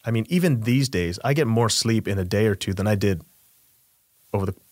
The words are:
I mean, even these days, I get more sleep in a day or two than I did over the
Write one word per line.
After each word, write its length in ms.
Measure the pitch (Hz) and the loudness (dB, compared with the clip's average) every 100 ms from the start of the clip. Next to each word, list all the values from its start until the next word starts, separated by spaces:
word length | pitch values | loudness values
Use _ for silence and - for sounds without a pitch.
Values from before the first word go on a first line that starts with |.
I 80 | - | -2
mean, 140 | 113 220 | -2 0
even 320 | 180 175 123 | 0 2 0
these 280 | 110 127 131 | 2 2 2
days, 300 | 90 87 87 | 0 -2 -2
I 100 | 127 | -2
get 140 | 143 123 | 0 2
more 220 | 113 113 | 2 2
sleep 380 | - 113 113 - | 0 0 0 0
in 100 | 98 | -4
a 80 | 92 | 0
day 220 | 101 110 | 2 2
or 80 | 98 | 0
two 180 | - | -4
than 140 | 92 104 | -2 0
I 80 | 104 | 0
did 260 | 101 87 - _ _ _ _ _ _ _ _ _ _ | 0 -2 -8 _ _ _ _ _ _ _ _ _ _
over 120 | 101 95 | -4 -4
the 100 | - _ | -8 _